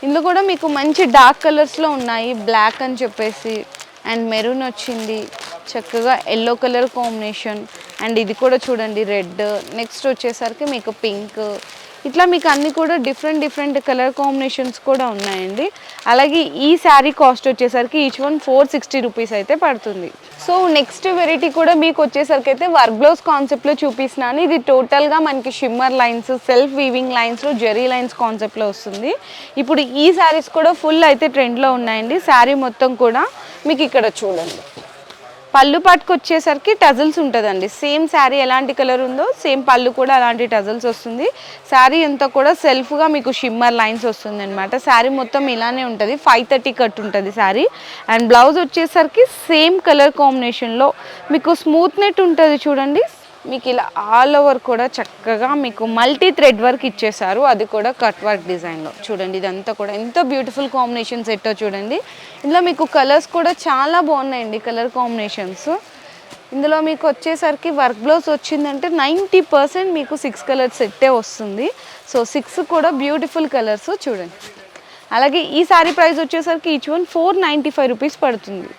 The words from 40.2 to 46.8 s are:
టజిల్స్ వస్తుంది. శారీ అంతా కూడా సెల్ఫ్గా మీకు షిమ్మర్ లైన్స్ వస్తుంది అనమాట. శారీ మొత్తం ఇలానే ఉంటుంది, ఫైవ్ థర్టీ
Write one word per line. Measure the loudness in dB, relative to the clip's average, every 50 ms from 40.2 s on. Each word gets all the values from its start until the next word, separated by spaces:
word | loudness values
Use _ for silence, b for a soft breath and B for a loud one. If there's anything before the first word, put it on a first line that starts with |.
| 4 2 0 -2 -2 0 0
టజిల్స్ | -2 0 -2 -6 -4 -4 -4
వస్తుంది. | -4 -4 -8 -12 -8 -4 -4 -4 -4 B B B B B B 0
శారీ | 4 6 6 6 6 4 2 2
అంతా | 0 0 -2 0 2
కూడా | 2 4 4 2 4 4
సెల్ఫ్గా | 2 2 2 0 -4 0 0 2 2 2
మీకు | 0 -2 -4 -6 -4
షిమ్మర్ | -4 -4 -2 2 2 2 2 2
లైన్స్ | 0 0 -2 -2 -4 -4
వస్తుంది | -4 -4 -10 -12 -10 -8 -8 -8
అనమాట. | -6 -6 -6 -4 -6 -4 2 4
శారీ | 4 4 4 2 0 -2
మొత్తం | -6 -2 -2 -2 -2 -2 -4
ఇలానే | -2 -4 -4 -4 -4 -6 -6
ఉంటుంది, | -4 -4 -4 -4 -4 0 2 4
ఫైవ్ | 4 4 4 2 0
థర్టీ | 0 0 -2 -2 0